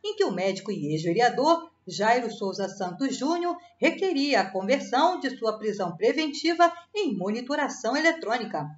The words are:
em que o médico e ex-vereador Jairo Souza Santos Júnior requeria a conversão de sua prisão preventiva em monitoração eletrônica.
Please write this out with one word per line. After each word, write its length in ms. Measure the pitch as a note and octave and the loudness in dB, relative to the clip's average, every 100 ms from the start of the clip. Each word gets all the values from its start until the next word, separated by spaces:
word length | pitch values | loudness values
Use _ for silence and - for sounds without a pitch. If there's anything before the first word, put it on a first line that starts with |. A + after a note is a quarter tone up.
em 120 | G#4 G4+ | -6 0
que 80 | |
o 80 | F4+ | 0
médico 400 | F3 F#3+ F#3+ - | 2 0 -2 -6
e 220 | F3+ D3 | -4 -2
ex-vereador 760 | D#3 E3+ F3 A#3+ - D4 E4+ - _ - | -2 0 4 4 4 4 4 0 _ -14
Jairo 440 | D#3 G#3+ B3 A3+ | 0 2 2 0
Souza 360 | - G3 F#3+ F#3+ | -4 -6 -4 -6
Santos 480 | - F3+ F3 C4+ - | -4 -6 -2 -4 -2
Júnior 400 | C4+ E4+ F4 F4 - _ | 0 0 -2 -4 -10 _
requeria 640 | C#4 E4 F#4+ C#4 C#4+ A#3+ | 0 2 -2 0 2 2
a 80 | F#3 | 2
conversão 720 | F#3+ G3 C4+ G#3+ B3+ E4 F4 | -2 0 0 0 2 2 2
de 180 | C4+ - | -4 -2
sua 200 | A3+ G#3+ | -4 -2
prisão 380 | G#3+ G3+ F3+ E3 | -4 -4 -4 0
preventiva 800 | A3 C#4 D#4 C#4 D#4+ E4 E4+ E4+ - | 0 2 -2 -2 -2 4 4 4 -8
em 220 | G#4 F4+ F#3 | -4 -2 -2
monitoração 800 | F#3 A3 B3 D4+ C#4 - A3 C#4 | -2 -4 -4 -2 -2 -2 -2 2
eletrônica. 720 | D#4+ E4 G3+ A#3+ G#3 D#3+ D3 | 2 2 -2 -2 -2 -6 -8